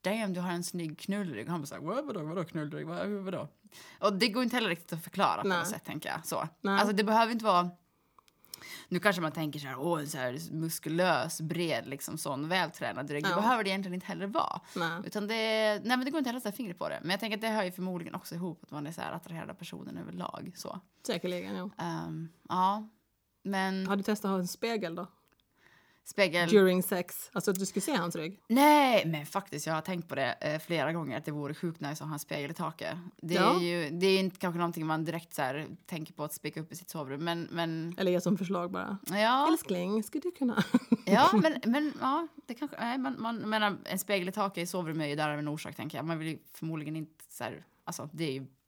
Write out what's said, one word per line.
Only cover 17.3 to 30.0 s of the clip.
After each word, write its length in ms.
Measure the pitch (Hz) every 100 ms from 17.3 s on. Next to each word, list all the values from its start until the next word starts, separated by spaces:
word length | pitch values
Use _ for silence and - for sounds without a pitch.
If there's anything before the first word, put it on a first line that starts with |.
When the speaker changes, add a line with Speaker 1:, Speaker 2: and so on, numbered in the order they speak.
| 208
Speaker 1:
att 60 |
det 60 | 226
hör 140 | 220
ju 100 | 180
förmodligen 420 | 180 185 180 170
också 200 | 196 -
ihop 280 | 170 180 160
att 60 | -
man 160 | 147 147
är 60 |
så 80 | 170
här 120 | -
attraherad 380 | 170 165 165 -
av 40 |
personen 420 | 180 170 - - -
överlag, 540 | - 180 175 - - -
så. 240 | - 185 _ _ -
Speaker 2:
Säkerligen, 500 | 175 180 180 190 196
ja. 140 | 185 -
Speaker 1:
Ehm, 440 | 170 160 165 160 165 _ -
ja. 400 | 180 185 208 214 _ _ _ _ _
Men 420 | 190 196 190 190 190
Speaker 2:
Har 100 | 202
du 60 |
testat 220 | 196 214
att 60 | 202
ha 80 | 190
en 100 | 180
spegel 460 | - 226 226 175
då? 120 | 170 180 _ _ _ _ _ _ _ _ _
Speaker 1:
Spegel. 440 | - - 190 170 175
Speaker 2:
During 320 | 208 190 180
sex. 480 | 180 202 - - -
Alltså 180 | - 190
att 80 | 185
du 80 | 190
skulle 140 | 208
se 120 | 247 262
hans 200 | 170 165
rygg. 240 | 156 196 _
Speaker 1:
Nej, 540 | 240 294 302 269 220 165
men 200 | 156 147
faktiskt, 400 | 196 - 147 156
jag 80 |
har 60 | 156
tänkt 280 | 156 180